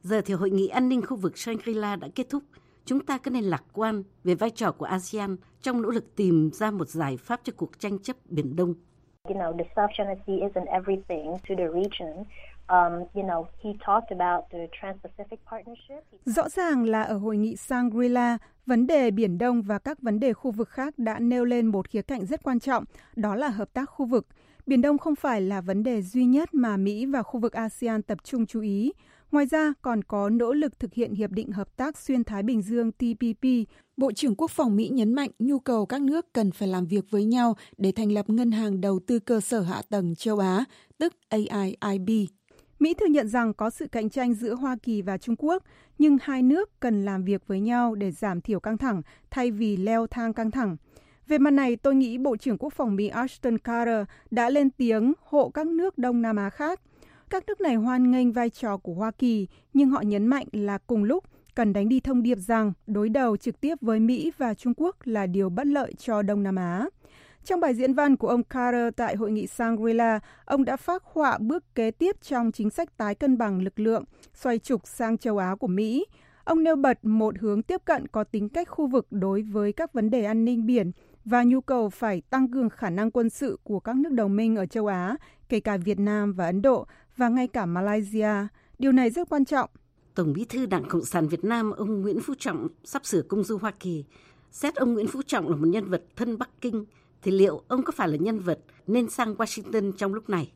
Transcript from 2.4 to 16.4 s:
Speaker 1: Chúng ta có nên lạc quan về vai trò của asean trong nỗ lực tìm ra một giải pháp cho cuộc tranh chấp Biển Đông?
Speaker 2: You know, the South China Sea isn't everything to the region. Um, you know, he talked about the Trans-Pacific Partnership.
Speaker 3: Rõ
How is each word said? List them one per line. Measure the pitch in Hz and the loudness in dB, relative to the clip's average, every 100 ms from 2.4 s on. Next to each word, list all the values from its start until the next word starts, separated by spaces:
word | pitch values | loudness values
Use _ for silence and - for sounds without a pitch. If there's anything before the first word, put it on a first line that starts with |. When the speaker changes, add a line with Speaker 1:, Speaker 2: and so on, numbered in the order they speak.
| - - _ _ | -8 -20 _ _
Speaker 1:
Chúng | - 269 | -4 -4
ta | 269 269 | -2 -4
có | 269 | -2
nên | 247 | -2
lạc | 196 156 - | -2 -2 -6
quan | - 220 214 196 _ | -4 -2 -2 -8 _
về | 180 | -2
vai | 175 226 | 0 0
trò | 226 208 | -2 -4
của | - | -4
asean | 151 185 180 214 202 185 - _ | -4 -4 -4 -8 -6 -8 -10 _
trong | 269 247 | -4 -2
nỗ | 214 | 0
lực | 233 226 - | -2 -4 0
tìm | 196 165 156 | 4 4 4
ra | 147 214 | 0 -4
một | 208 160 | -2 -6
giải | 160 143 127 | -4 -4 -6
pháp | - 240 | -6 -6
cho | - - | -6 -8
cuộc | 160 - | -10 -6
tranh | 208 196 | -6 -6
chấp | 226 254 _ | -8 -12 _
Biển | 156 139 165 | -4 -2 0
Đông? | 180 170 _ _ _ _ - | -2 -2 _ _ _ _ -8
Speaker 2:
You | |
know, | 196 175 170 | -4 -4 -4
the | 170 - | -4 0
South | 208 - | 0 0
China | 196 196 - | -6 -6 -4
Sea | 190 | -2
isn't | 202 190 180 | -2 -4 -4
everything | 185 190 190 - 170 151 180 - | -4 -2 -4 -4 -8 -6 -10 -6
to | 190 | -4
the | 170 | -2
region. | 170 202 - 170 160 214 - - - - | -2 -2 -4 -10 -10 -14 -16 -18 -18 2
Um, | 185 175 175 175 | 4 4 0 -8
you | 202 | -6
know, | 190 170 - - | -4 -4 -6 -10
he | 214 208 - | -10 -8 0
talked | 202 - 185 | 0 0 -2
about | 180 175 - | 0 0 -4
the | 170 165 - | -12 -12 -12
Trans-Pacific | 196 190 - - 202 226 - | -12 -12 -16 -16 -16 -16 -14
Partnership. | 226 240 240 - 277 _ - | -16 -16 -20 -20 -20 _ -12
Speaker 3:
Rõ | - 226 | -4 -2